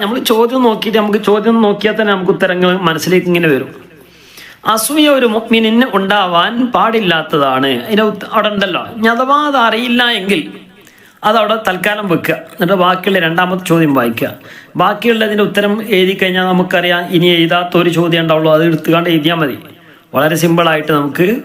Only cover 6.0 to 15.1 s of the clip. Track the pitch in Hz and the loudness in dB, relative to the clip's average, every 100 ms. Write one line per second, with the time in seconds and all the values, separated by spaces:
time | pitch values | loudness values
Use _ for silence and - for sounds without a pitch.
6 | 190 208 185 185 190 240 254 180 220 226 | 0 0 0 0 0 0 -2 0 0 0
7 | 190 160 156 156 139 135 139 120 120 214 | 0 -2 -2 0 0 0 0 -2 -2 0
8 | 214 - - 214 214 208 190 165 - 233 | 0 -2 -4 -2 -2 -2 -2 -4 -8 -2
9 | 226 233 262 285 294 277 226 226 247 240 | 0 0 0 0 2 0 0 0 -2 0
10 | 240 226 190 185 - - - - - - | 0 -2 -2 -2 -4 -12 -20 -20 -20 -20
11 | - _ 208 220 208 220 208 180 220 208 | -20 _ 0 0 0 -2 -2 -2 -2 -2
12 | 208 160 - 156 - - 175 196 180 180 | -2 -2 -2 -6 -8 -4 0 2 2 0
13 | 202 190 165 165 180 185 - 165 156 135 | 0 0 0 0 -2 -2 0 2 2 2
14 | 120 113 127 - - - - - 180 208 | 0 -2 -6 -8 -20 -20 -10 -2 -2 0
15 | 240 | 0